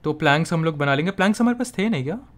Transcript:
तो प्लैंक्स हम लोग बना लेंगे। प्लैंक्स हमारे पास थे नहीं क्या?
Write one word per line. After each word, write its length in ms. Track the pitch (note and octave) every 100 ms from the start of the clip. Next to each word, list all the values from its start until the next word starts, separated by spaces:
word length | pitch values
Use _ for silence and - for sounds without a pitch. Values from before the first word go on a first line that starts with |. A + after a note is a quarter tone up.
तो 100 | D#3
प्लैंक्स 400 | D3+ D#3 D3 E3
हम 100 | E3
लोग 140 | D#3+ D3
बना 180 | C#3+ C#3
लेंगे। 160 | E3+
प्लैंक्स 300 | F#3+ F#3+ G#3
हमारे 160 | A#3+ A#3+
पास 160 | B3 -
थे 120 | G#3+
नहीं 140 | E3
क्या? 160 | B2+ A3+ -